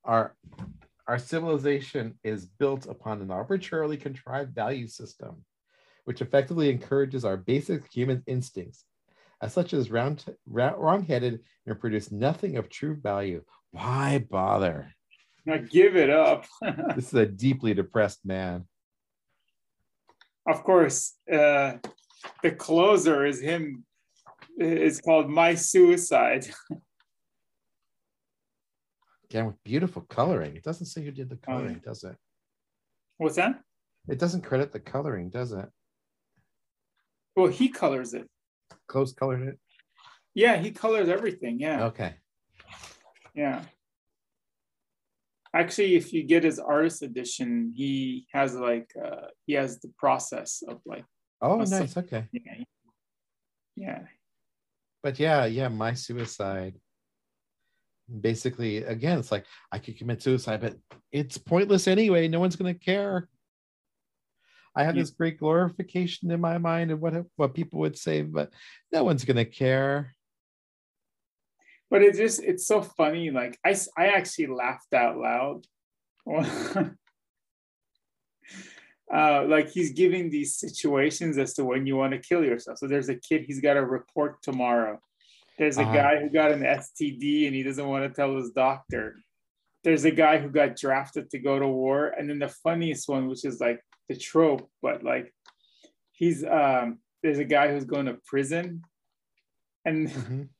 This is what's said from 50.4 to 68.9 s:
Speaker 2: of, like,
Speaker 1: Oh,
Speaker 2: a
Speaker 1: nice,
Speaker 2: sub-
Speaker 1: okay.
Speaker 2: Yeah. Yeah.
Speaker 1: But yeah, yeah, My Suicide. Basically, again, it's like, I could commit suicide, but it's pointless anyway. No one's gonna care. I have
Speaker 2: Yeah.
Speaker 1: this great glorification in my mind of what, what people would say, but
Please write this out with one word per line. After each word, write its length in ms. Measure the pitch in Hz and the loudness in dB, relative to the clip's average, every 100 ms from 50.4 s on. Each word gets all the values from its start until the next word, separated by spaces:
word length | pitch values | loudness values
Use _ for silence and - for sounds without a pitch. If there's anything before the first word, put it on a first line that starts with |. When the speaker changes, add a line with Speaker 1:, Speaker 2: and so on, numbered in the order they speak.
| - - - | -10 -12 -12
Speaker 2:
of, 140 | 120 | -16
like, 200 | - - - _ _ _ | -14 -16 -16 _ _ _
Speaker 1:
Oh, 200 | 127 214 | 0 2
Speaker 2:
a 60 | 202 | 2
Speaker 1:
nice, 260 | 190 139 | 0 -2
Speaker 2:
sub- 120 | 180 | -6
Speaker 1:
okay. 220 | 180 117 113 | -6 -8 -8
Speaker 2:
Yeah. 320 | 240 - 226 247 _ _ _ _ _ _ _ _ _ _ - | -12 -14 -16 -16 _ _ _ _ _ _ _ _ _ _ -14
Yeah. 260 | 190 - - _ _ _ _ _ _ _ _ _ | -10 -12 -14 _ _ _ _ _ _ _ _ _
Speaker 1:
But 160 | 143 131 | -6 0
yeah, 280 | 156 147 117 | 2 4 2
yeah, 220 | 117 131 | 0 -4
My 260 | 110 110 | -2 -4
Suicide. 800 | 123 - 120 113 - 98 95 92 95 _ _ _ _ _ _ _ _ _ _ _ _ - 113 | -4 -8 -8 -8 -6 -6 -4 -8 -12 _ _ _ _ _ _ _ _ _ _ _ _ -16 -4
Basically, 580 | 110 113 127 127 117 107 | -2 0 -4 -4 -4 -4
again, 400 | 110 113 143 180 | -6 -4 -2 -2
it's 140 | 123 | -2
like, 140 | 101 - - _ | -4 -6 -20 _
I 80 | 107 | -12
could 180 | - 110 | -12 -10
commit 260 | 120 117 | -6 -4
suicide, 380 | 135 127 117 107 | 0 0 0 -4
but 160 | 113 98 _ - _ | -6 -10 _ -20 _
it's 260 | 143 135 - | -6 -6 -10
pointless 480 | - 170 202 196 190 | 0 2 4 4 4
anyway. 400 | 190 220 175 165 | 4 4 4 4
No 120 | 165 | 2
one's 160 | 185 165 | 0 0
gonna 180 | 180 | -4
care. 540 | 175 - 196 202 185 180 _ _ _ _ _ _ _ _ _ _ _ _ _ _ - | -4 -2 0 0 -4 -6 _ _ _ _ _ _ _ _ _ _ _ _ _ _ -2
I 80 | |
have 120 | 151 170 | 0 0
Speaker 2:
Yeah. 60 | |
Speaker 1:
this 80 | 160 | -2
great 280 | - 165 160 | -2 -2 0
glorification 920 | 156 165 180 175 180 180 180 - 170 | 2 2 2 -2 -6 -4 -4 -4 -4
in 100 | 170 | -2
my 180 | 170 170 | -2 -2
mind 320 | 170 165 170 | -2 -2 -2
of 100 | 156 | -2
what, 140 | 165 165 175 - | -2 -4 -8 -2
what 180 | 143 | -2
people 260 | 135 160 165 | -2 -6 -2
would 160 | - - | -4 -4
say, 260 | - 76 | -4 -2
but 300 | 76 78 73 - - - _ | -2 -4 -4 -8 -20 -20 _